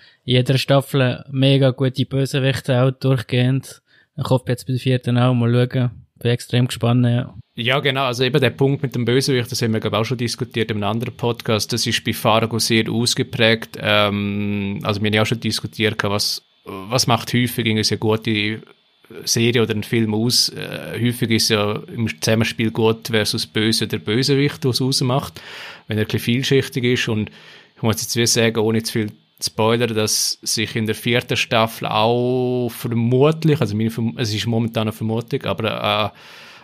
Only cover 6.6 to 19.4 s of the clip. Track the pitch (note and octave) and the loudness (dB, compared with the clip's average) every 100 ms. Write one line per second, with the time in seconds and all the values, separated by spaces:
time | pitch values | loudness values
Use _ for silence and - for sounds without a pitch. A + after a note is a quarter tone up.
6.6 | A#2+ - A#2 B2 A#2+ A#2+ - - - - | 0 0 2 2 2 2 -2 -12 -16 -6
7.6 | A#2 C#3 C#3 C3 C3 A#2+ B2+ D3+ A#2+ - | -2 0 0 0 -2 0 0 2 2 2
8.6 | C#3 C#3 C3 B2 A#2+ C3+ C#3 B2+ A2+ - | 0 0 -2 -2 2 2 2 0 -2 -2
9.6 | A#2 A2 G#2+ G#2 A2+ B2 A#2 - A#2+ A#2 | -2 0 0 -2 -2 -2 -4 -4 -6 -2
10.6 | A2 G#2 G2+ A2+ - - A#2+ A#2 - G#2+ | -2 -2 -2 -2 -6 -4 -4 -2 -2 -2
11.6 | - A2+ B2 A2 B2+ A2+ A#2 A2 A2+ A#2 | 0 -2 -2 -2 -2 0 2 2 2 0
12.6 | - A2+ A2 A2 A#2+ - B2+ - A2+ A2+ | 2 2 2 0 0 0 -2 2 2 2
13.6 | - - G#2+ G#2 G#2 G2+ G2+ G2+ G2+ G2+ | -2 -6 0 2 2 0 -2 -2 -2 -2
14.6 | G2 G2+ G#2 G2+ G#2+ G#2+ A2 A2+ A2 - | -4 -4 -4 -2 0 2 0 -2 -4 -4
15.6 | - - G#2+ G#2+ G#2 G#2 - - - _ | -8 -2 -2 0 -2 -2 -2 -6 -12 _
16.6 | - G2 G2 A#2+ B2+ A2+ - A#2+ A#2+ - | -16 -14 -4 -2 2 0 0 0 0 0
17.6 | A2+ A2 G#2 G#2 G#2+ A2 A2+ G#2+ G#2+ A2 | 0 0 0 0 0 0 0 -2 -2 -4
18.6 | - - _ _ _ E2+ - A#2 | -12 -20 _ _ _ -12 -2 2